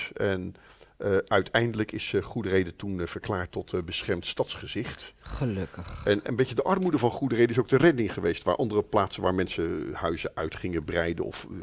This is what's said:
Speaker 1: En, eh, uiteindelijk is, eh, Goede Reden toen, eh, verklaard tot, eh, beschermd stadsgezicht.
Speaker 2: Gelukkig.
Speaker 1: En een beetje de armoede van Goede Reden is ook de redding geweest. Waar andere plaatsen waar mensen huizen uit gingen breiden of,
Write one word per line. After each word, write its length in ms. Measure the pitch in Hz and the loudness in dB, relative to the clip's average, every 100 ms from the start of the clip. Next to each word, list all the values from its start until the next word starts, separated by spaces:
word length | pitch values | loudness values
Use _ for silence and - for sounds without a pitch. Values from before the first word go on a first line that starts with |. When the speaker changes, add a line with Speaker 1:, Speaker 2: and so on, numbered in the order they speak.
| - | -10
Speaker 1:
En, 420 | - 101 95 92 - - - - - | -2 -2 0 -4 -12 -20 -20 -20 -6
eh, 200 | 101 95 - | 0 0 4
uiteindelijk 640 | 101 - 117 120 107 107 | 2 2 0 0 -2 -4
is, 220 | 107 - | -6 -4
eh, 100 | 101 | -4
Goede 260 | - 123 98 | -2 -6 0
Reden 260 | 95 87 - | 2 2 -4
toen, 240 | 101 92 | -8 -6
eh, 60 | 85 | -6
verklaard 440 | 87 - 95 90 | -6 -4 -4 -4
tot, 220 | 95 - | -8 -6
eh, 80 | 92 | -4
beschermd 460 | 85 - - 90 - | -4 -6 -2 -4 -2
stadsgezicht. 880 | - - - - 104 131 - - - | -4 -4 -8 -8 -8 -8 -10 -18 -20
Speaker 2:
Gelukkig. 840 | - - 127 95 90 - 85 - - | -12 -4 -4 -4 -6 -10 -12 -4 0
Speaker 1:
En 140 | 101 | 0
een 120 | - 117 | 0 0
beetje 200 | 131 120 | 6 6
de 80 | |
armoede 340 | 175 190 185 147 | 6 2 2 4
van 140 | 120 | 2
Goede 240 | - 135 117 | 2 0 4
Reden 140 | 120 | 4
is 100 | 120 | 4
ook 100 | - | 4
de 80 | 127 | 6
redding 360 | 165 131 101 | 6 4 0
geweest. 300 | 95 87 85 | 0 -2 0
Waar 120 | 92 - | 0 0
andere 280 | 117 104 | 2 0
plaatsen 400 | - 107 95 - | 2 2 2 0
waar 100 | 92 92 | 0 2
mensen 540 | 90 - 85 85 57 | 0 -2 -2 -2 -6
huizen 380 | - 85 82 - | -4 -4 -2 -6
uit 220 | - 80 - | -6 -6 -6
gingen 280 | 92 82 | -4 -4
breiden 420 | 76 85 85 85 - | -2 0 0 -2 -4
of, 220 | - - 95 | -8 -12 -10